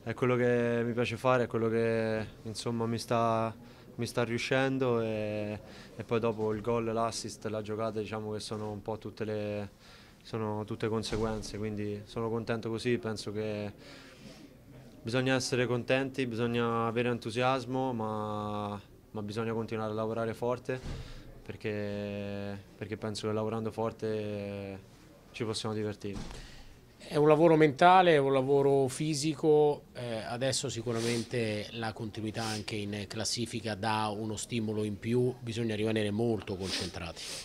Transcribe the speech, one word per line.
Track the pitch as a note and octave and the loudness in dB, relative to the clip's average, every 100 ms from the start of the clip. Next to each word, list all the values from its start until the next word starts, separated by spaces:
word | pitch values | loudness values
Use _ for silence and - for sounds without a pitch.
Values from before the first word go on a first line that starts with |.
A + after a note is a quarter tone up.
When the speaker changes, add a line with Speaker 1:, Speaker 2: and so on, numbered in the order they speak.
Speaker 1:
è | - | -6
quello | A2+ B2+ B2 | 0 2 4
che | B2 A#2+ A#2+ A#2+ A#2 | 4 4 2 2 0
mi | |
piace | A#2 A#2 A#2 | 0 0 0
fare, | C3 B2+ | 4 4
è | A#2 | 4
quello | A#2 A2+ | 2 2
che, | A2+ A2+ A2+ A2 A2 G#2 - | 2 2 2 0 -2 -4 -10
insomma, | A2+ G#2 - A#2 A2+ | -10 -6 -4 -2 0
mi | A#2 | -2
sta, | - A#2 A#2 A2+ A2+ A2+ - - - - | 0 2 4 2 0 -4 -18 -20 -18 -6
mi | A#2 | -4
sta | - | 0
riuscendo | A#2 A#2 - C3 C3+ C3+ C3 A#2 | 0 0 2 2 2 2 2 2
e, | A2+ G#2+ G#2+ G#2+ G#2 G#2+ - - - - | 2 -2 -2 -2 -4 -6 -10 -18 -18 -12
e | G#2+ | -2
poi | A#2 | 0
dopo | A#2 G#2+ A2 | 0 0 0
il | G#2+ | 0
gol, | G#2 A#2 A2+ | 0 0 0
l'assist, | A2 A2+ G#2+ A2 - A2 | 0 0 -2 -8 -8 -6
la | G#2+ | -4
giocata, | G#2 G#2+ A2+ A2 | -4 -4 -2 -2
diciamo | G2+ A2 G#2+ | -4 -6 -6
che | G#2+ | -6
sono | G2 G#2+ G#2+ | -6 -6 -6
un | G#2 | -6
po' | F#2+ G#2+ | -6 -6
tutte | A2 - G#2+ | -8 -8 -4
le, | G#2+ G#2 G#2 G2+ - - - - - | -4 -4 -4 -6 -12 -20 -20 -20 -20
sono | - A2+ A2 G#2+ | -10 -4 -2 -4
tutte | G#2+ A2 A2+ | -4 -4 -2
conseguenze, | A2 G#2+ G#2+ A2 A2 G#2 G#2 | -2 -2 -2 -2 -2 -6 -6
quindi | G#2+ G#2 G#2 G#2 G#2 | -6 -4 -4 -6 -8
sono | - A2+ | -4 -2
contento | A#2 A2 A#2 A2+ | -2 -2 -2 -2
così, | A2+ A#2+ A#2 | -2 0 0
penso | A2+ G#2+ - | 0 -6 -6
che | G#2 G#2+ G#2 G#2 - - - - - - - - - - - - - | -4 -4 -4 -6 -10 -18 -20 -20 -18 -18 -18 -20 -20 -20 -20 -20 -12
bisogna | A2+ B2 C3 C3 | -4 0 2 2
essere | B2 B2 B2 | 2 2 2
contenti, | B2 A#2+ C3 C3+ C3 B2+ | 0 2 0 0 -2 -2
bisogna | A2 A#2+ A#2+ A#2 A#2 A#2 | 0 0 2 0 2 0
avere | A2+ A#2+ | 0 0
entusiasmo, | A#2+ A#2+ A2 B2+ C3+ A#2+ C3 C3 | 0 -2 0 2 0 0 -2 0
ma, | A#2 G#2+ G#2+ G#2+ G#2+ G#2 G#2 G#2 G2+ - - - | -2 -2 -2 -4 -4 -4 -4 -4 -6 -10 -20 -12
ma | G#2+ | -8
bisogna | G#2 G#2 A2+ | -6 -4 -2
continuare | A2+ A2 A2+ A2 | -2 -4 -4 -4
a | G#2+ | -2
lavorare | A2 A2+ A2+ | -2 -2 -2
forte | G#2+ A#2+ B2 - C3 - - - - - - | -2 -2 -2 -4 -6 -4 -8 -10 -14 -16 -18
perché, | - - A2 G#2+ G#2 G2+ G2+ G2+ G2+ G2+ G2+ G2+ G2 - | -14 -8 -4 -4 -4 -4 -4 -6 -6 -6 -6 -8 -12 -12
perché | G#2 G#2+ | -8 -6
penso | A2 G2+ A2 | -6 -4 -2
che | |
lavorando | G#2+ A2 A2+ A2 | -2 -2 -2 -4
forte | A2 A2+ A2 A2 A2 G#2 G#2 G2+ G2+ G2 G2 - - - - - | -2 -4 -2 -2 -2 -2 -4 -6 -6 -8 -10 -14 -20 -20 -20 -18
ci | - | -6
possiamo | A2 A2 A2+ G#2+ | -4 -2 -2 -2
divertire. | G#2+ G2+ G#2 G2 - - - - - - - - | -2 -4 -8 -6 -8 -10 -14 -16 -18 -20 -20 -20
Speaker 2:
È | - D#3+ | -2 4
un | D3 | 8
lavoro | D3+ E3+ D#3+ | 10 10 10
mentale, | D#3 C3 F3 F#3 F3+ | 8 8 10 10 10
è | D3+ | 8
un | C3+ | 6
lavoro | C3+ C3 C#3+ C#3 C#3 C3+ | 4 6 6 6 6 4
fisico, | - D#3 D3+ D3+ C#3 D#3+ D3+ D3 C#3+ - | 2 -2 0 0 2 6 8 8 4 -6
eh, | - A#2+ A2+ | -10 -6 -6
adesso | G#2 A#2+ C3+ B2+ C3+ | -4 -2 0 0 -2
sicuramente | A#2 A2+ A2+ A#2 A#2+ A2+ B2+ A2+ G#2+ G#2 | -4 -2 0 2 0 0 -2 0 -2 -4
la | A2+ A2 | -6 -6
continuità | G#2+ A2+ G#2+ G#2+ G#2+ | -4 -8 -4 -6 -4
anche | A2 G#2+ G2+ A2 | -4 -4 -4 -6
in | G2+ G#2 G2 | -4 -6 -6
classifica | A2 G#2 - A2+ A#2+ G#2+ G#2 | -4 -4 -2 -4 -4 -4 -2
dà | A2 G#2+ A2 | 0 0 0
uno | G#2 A2 G#2 | -2 -6 -6
stimolo | - A#2+ G#2+ G#2+ | -4 -4 -2 -2
in | G#2+ G2+ | -2 -4
più, | A2 A#2+ B2 B2+ | 0 2 2 0
bisogna | A#2 A2+ A#2 G#2+ | -8 -4 -2 0
rimanere | A2 A2 G#2 | 0 2 0
molto | G#2 A#2 A2 F#2+ F#2+ | 2 2 0 -2 -4
concentrati. | F#2+ F2 F2+ F2 F2 D#2+ - - | -2 -2 -4 -6 -8 -10 -10 -12